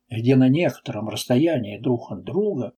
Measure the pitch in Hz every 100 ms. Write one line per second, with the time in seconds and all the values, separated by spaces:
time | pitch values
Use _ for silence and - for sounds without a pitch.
0 | _ 110 120 131 131 143 165 - - 107
1 | 107 101 - 135 165 156 104 104 131 120
2 | - 98 90 147 208 151 - -